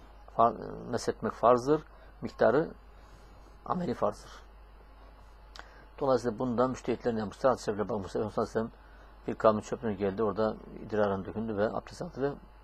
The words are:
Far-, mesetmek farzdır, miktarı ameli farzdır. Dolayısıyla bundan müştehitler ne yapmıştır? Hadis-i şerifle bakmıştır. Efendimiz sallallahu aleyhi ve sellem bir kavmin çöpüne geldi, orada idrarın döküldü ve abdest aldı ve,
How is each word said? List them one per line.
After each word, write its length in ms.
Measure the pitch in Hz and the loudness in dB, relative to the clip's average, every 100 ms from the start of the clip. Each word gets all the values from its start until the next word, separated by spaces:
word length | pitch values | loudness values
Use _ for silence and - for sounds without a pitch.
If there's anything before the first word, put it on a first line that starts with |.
| - - - - | -20 -20 -8 2
Far-, 520 | 117 104 101 107 117 | 4 2 -8 -10 -6
mesetmek 440 | 117 - - 107 | -4 -2 -2 -6
farzdır, 500 | - 113 123 127 156 - - - - | 4 6 6 4 2 0 -20 -20 -12
miktarı 500 | 117 - 113 127 170 - - - - - - - - - - | -12 2 4 4 0 -6 -20 -20 -20 -20 -20 -20 -20 -18 -6
ameli 280 | 180 160 | -4 -2
farzdır. 380 | 117 - - - - - - - - - - - - - - - - - - - - | 0 -2 -2 -16 -20 -20 -20 -20 -20 -20 -20 -20 -20 -20 -20 -20 -20 -20 -20 -20 -4
Dolayısıyla 400 | 143 127 120 110 | 2 2 2 -2
bundan 300 | 131 117 127 | -2 2 2
müştehitler 460 | 117 - 113 123 113 | 0 -4 -2 -2 -2
ne 40 | |
yapmıştır? 300 | 101 - 135 | -4 2 2
Hadis-i 160 | 113 - | 2 -2
şerifle 240 | 101 98 | -2 -2
bakmıştır. 300 | 110 92 - | -4 -4 -4
Efendimiz 140 | 107 120 | -2 -2
sallallahu 220 | 107 113 | -2 -2
aleyhi 120 | 117 | -4
ve 20 | |
sellem 160 | - - - - - - | -8 -20 -20 -20 -12 -8
bir 80 | 110 | 4
kavmin 260 | 113 107 | 4 4
çöpüne 320 | - 117 117 | -2 -4 -4
geldi, 300 | 95 101 98 | -2 -2 0
orada 320 | 107 95 110 - - - - | 0 2 0 -2 -12 -14 -4
idrarın 400 | 107 104 95 90 | 0 2 0 -4
döküldü 320 | 107 113 101 | -6 -4 0
ve 120 | 110 | 0
abdest 320 | 113 - - | -2 -8 -12
aldı 200 | 175 123 | -10 -4
ve, 120 | 139 - - - | -4 -4 -14 -20